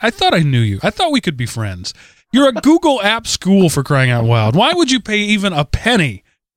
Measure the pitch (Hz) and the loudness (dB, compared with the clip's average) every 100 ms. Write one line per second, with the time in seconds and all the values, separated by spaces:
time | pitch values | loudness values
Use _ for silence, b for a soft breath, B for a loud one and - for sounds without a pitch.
0 | 226 - 370 208 147 127 110 98 185 - | -4 -2 0 2 2 0 -2 -2 -4 -2
1 | 349 277 180 131 123 117 107 90 - b | -2 -2 -2 -6 -8 -8 -8 -10 -12 b
2 | b b _ 247 277 220 269 330 320 262 | b b _ 2 2 2 2 2 2 0
3 | 202 226 226 - 180 196 180 143 131 143 | 0 -2 -4 -6 2 4 4 0 0 0
4 | 127 120 113 117 107 139 247 349 311 262 | 0 0 2 2 2 2 2 0 0 -2
5 | 196 208 208 214 196 156 147 - - 226 | -2 -4 0 -2 -2 -2 -2 -2 0 0
6 | 147 95 _ _ _ | 0 -4 _ _ _